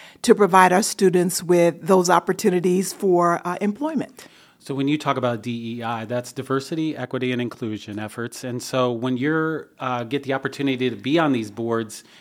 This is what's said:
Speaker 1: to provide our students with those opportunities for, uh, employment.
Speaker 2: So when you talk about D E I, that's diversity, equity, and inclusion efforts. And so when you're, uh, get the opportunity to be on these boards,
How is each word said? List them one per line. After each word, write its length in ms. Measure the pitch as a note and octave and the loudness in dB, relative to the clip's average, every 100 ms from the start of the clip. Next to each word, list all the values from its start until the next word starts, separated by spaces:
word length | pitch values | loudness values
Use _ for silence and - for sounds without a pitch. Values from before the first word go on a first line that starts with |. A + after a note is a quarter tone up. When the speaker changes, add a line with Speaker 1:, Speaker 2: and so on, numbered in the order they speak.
| - - | -20 -6
Speaker 1:
to 140 | - G3+ | 4 6
provide 360 | G3+ F#3+ F#3 | 8 8 6
our 120 | F3+ | 6
students 580 | A3+ - F#3+ F3 F3+ - | 0 2 2 4 2 -2
with 400 | E3+ F3 E3+ E3+ | 2 4 4 2
those 300 | D#3+ F#3+ F3 | 2 2 6
opportunities 800 | E3+ - F#3+ G#3+ F3+ F3+ F3+ F#3 | 2 2 0 2 2 2 0 -2
for, 480 | - G3+ F3 F3 E3+ | -2 2 4 4 2
uh, 140 | F3 F3+ | -2 -4
employment. 680 | G#3 G#3 D4 D#4 - - - _ _ _ | -4 -2 -4 -4 -8 -12 -20 _ _ _
Speaker 2:
So 160 | - C3+ | -10 -4
when 120 | C#3 | -2
you 120 | D3 | 0
talk 180 | D3 C3 | 0 0
about 240 | B2 A#2 | 0 -2
D 380 | B2 A#2 A2+ A#2 | -6 -8 -8 -8
E 40 | |
I, 220 | A2+ A#2 A2 | -6 -6 -6
that's 260 | B2 A#2+ | -6 -6
diversity, 640 | - B2 C3+ C3+ D#3+ D#3+ D3 | -12 -4 -4 -4 -6 -4 -6
equity, 380 | B2 B2+ B2+ | -8 -4 -4
and 80 | B2 | -4
inclusion 560 | A#2+ - A#2 G#2+ - G#2 | -6 -6 -8 -8 -10 -10
efforts. 440 | G#2+ - A#2 - | -10 -8 -10 -10
And 180 | B2+ B2 | -10 -10
so 300 | - C3 B2 | -4 -2 0
when 240 | A#2 B2+ B2+ | -2 -4 -2
you're, 540 | C#3 D#3+ D#3+ D#3 - _ | -2 -2 -2 -6 -10 _
uh, 240 | C3 B2 | -6 -6
get 200 | A#2+ C#3 | -4 -6
the 100 | C3+ | -2
opportunity 560 | C3+ C3+ - C#3+ C3 B2+ | -4 -4 -4 -2 0 -2
to 40 | A2 | -2
be 220 | G#2 D#3+ | 0 2
on 160 | D#3 | 2
these 160 | B2+ G#2+ | 0 -2
boards, 540 | G#2 A#2 A2+ A2+ - - - | -6 -2 -2 -4 -12 -20 -20